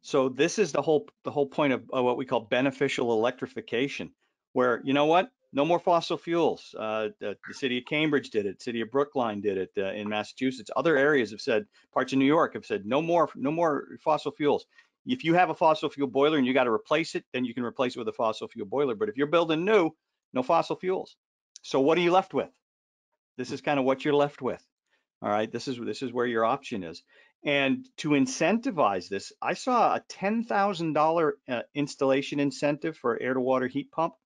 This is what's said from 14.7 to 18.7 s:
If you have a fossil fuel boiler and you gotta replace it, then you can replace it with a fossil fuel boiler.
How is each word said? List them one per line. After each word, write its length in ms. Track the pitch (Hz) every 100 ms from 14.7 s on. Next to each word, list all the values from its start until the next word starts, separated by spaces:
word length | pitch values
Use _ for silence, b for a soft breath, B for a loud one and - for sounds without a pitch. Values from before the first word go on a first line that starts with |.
| b b b -
If 180 | 123
you 100 | 160
have 160 | 170 170
a 40 |
fossil 360 | 151 165 156 156
fuel 180 | 139 139
boiler 300 | 135 147 156
and 80 | 127
you 80 |
gotta 160 | 131 123
replace 440 | 107 - 156 160
it, 100 | 175 _
then 120 | 127
you 80 | 123
can 120 | 113
replace 320 | 120 - 123 127
it 20 |
with 100 | 110
a 40 |
fossil 360 | - 113 110 110
fuel 180 | 113
boiler. 280 | 101